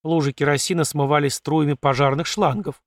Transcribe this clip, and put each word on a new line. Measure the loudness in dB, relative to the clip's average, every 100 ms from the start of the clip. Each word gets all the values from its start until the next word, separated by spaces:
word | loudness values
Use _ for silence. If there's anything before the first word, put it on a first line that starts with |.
Лужи | 0 0 0
керосина | 0 0 0 0 -2
смывались | 0 -2 2 2 2 -4
струями | -2 0 0
пожарных | 0 0 2 2 0 -4
шлангов. | 0 0 0 -6 -12